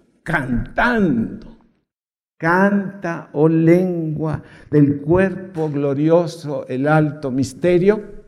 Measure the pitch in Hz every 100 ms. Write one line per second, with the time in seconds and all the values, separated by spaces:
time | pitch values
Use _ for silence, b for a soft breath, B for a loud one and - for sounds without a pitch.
0 | _ _ - 165 131 120 - - 233 233
1 | 185 117 104 - - - _ _ _ _
2 | _ _ _ _ 165 180 196 202 185 -
3 | 170 165 - 143 160 160 160 175 185 170
4 | 160 151 156 147 B B B 147 143 147
5 | 147 180 190 175 - 160 156 143 143 139
6 | 156 165 160 - 147 135 - 131 147 156
7 | 151 147 139 127 131 - 175 180 196 214
8 | - -